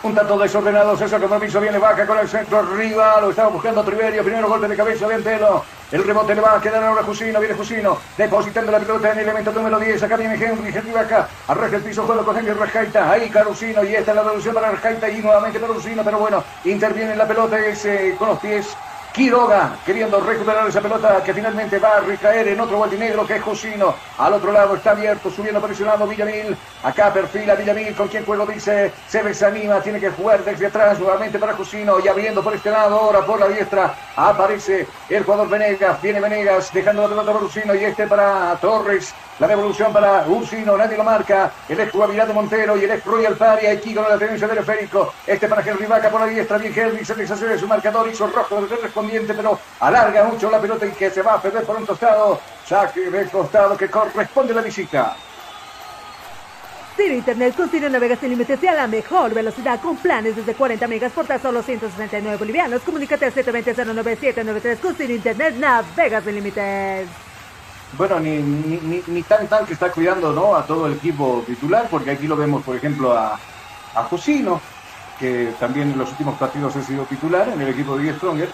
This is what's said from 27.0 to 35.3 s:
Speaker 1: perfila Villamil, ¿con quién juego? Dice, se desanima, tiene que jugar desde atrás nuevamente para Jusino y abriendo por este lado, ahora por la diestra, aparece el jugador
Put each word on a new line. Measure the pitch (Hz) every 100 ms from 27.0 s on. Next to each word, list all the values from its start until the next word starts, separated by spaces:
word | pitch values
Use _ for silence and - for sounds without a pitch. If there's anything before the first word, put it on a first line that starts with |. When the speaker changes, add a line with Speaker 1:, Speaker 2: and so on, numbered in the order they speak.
| 208
Speaker 1:
perfila | 190 175 208 208 202
Villamil, | 202 208 214 214
¿con | 202
quién | 214 202
juego? | 208 208
Dice, | 214 202 208 202 - -
se | 220
desanima, | 208 196 202 214 214 202
tiene | 196 208
que | 190
jugar | 160 196 208
desde | - 196 196
atrás | 208 208 202
nuevamente | 190 190 214 208
para | 214
Jusino | 202 190 208 208 190
y | 190
abriendo | 190 214 202
por | 196 208
este | 208
lado, | 214 214 208
ahora | 214 202 190
por | 214
la | 196
diestra, | 208 196 196 175 - - -
aparece | 165 202 190 - - 190 151 - -
el | 202
jugador | 190